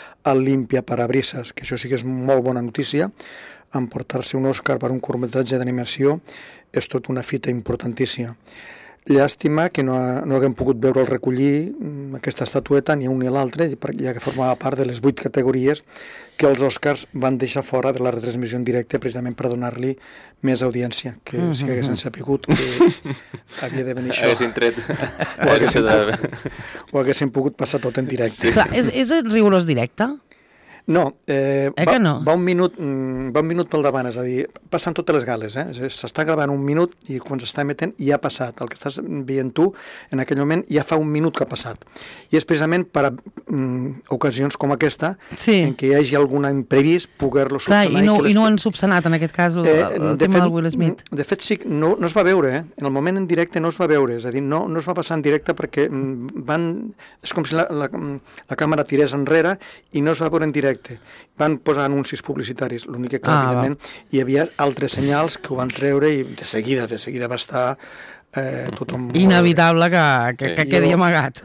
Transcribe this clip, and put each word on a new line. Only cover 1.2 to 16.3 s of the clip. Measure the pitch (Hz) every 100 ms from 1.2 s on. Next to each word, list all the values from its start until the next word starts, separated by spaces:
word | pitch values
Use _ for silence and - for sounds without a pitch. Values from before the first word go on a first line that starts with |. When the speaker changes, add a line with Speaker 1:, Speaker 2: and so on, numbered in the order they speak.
| - 135 117
Speaker 1:
que | - -
això | 123
sí | 127
que | 127
és | 123
molt | 127 131 131 123
bona | 127
notícia. | 120 113 135 143 190 - - - - - _ 135
Emportar-se | 120 - - 131 - 135
un | 135
Oscar | 127 - 131
per | 123
un | 127
curtmetratge | - 123 123 127 120 131
d'animació | 123 123 120 - 135 160 - - - - _
és | 123 -
tot | 131 -
una | 127
fita | - 131 127
importantíssima. | 123 110 120 120 117 123 - 117 117 _ - - - - - -
Llàstima | 139 139 - 160 151 175
que | 165
no, | 131 127 127 127 151
no | 135
haguem | 135 110
pogut | 131 120
veure | 131 131
el | 127
recollir, | 127 131 127 139 143 175 294
mm, | 185 143 139 135
aquesta | - - 117
estatueta, | 139 - 139 139 147
ni | 127
un | 131
ni | 127
l'altre, | 139 131 151 165 135
per-, | - -
ja | 131 120
que |
formava | - 127 127 123
part | 135 131
de | 123
les | 120
vuit | 135 127
categories | 131 139 127 131 131 147 - - - - -